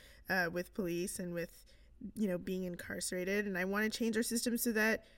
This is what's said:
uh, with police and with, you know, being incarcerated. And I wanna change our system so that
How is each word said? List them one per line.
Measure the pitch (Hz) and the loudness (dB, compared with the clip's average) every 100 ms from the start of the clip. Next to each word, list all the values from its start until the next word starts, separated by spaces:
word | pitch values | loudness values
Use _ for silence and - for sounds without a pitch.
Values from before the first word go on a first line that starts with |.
| - - - | -20 -20 -2
uh, | 185 170 | 2 2
with | 175 180 | 0 -4
police | - 180 170 185 - | -4 -2 0 -2 -4
and | 180 | -4
with, | 170 170 - - - - - 196 - | -4 -6 -10 -20 -20 -20 -14 -12 -2
you | 208 | 0
know, | 180 | 0
being | 180 185 | -2 -4
incarcerated. | 180 175 - 196 - 185 180 202 208 | -4 -6 -6 -6 -4 -2 0 0 0
And | 180 | 0
I | 185 | 0
wanna | 202 214 | 2 0
change | - 233 214 | 2 0 2
our | |
system | 233 233 247 233 | 2 2 2 2
so | 240 | 2
that | 220 220 220 - | 4 4 2 -2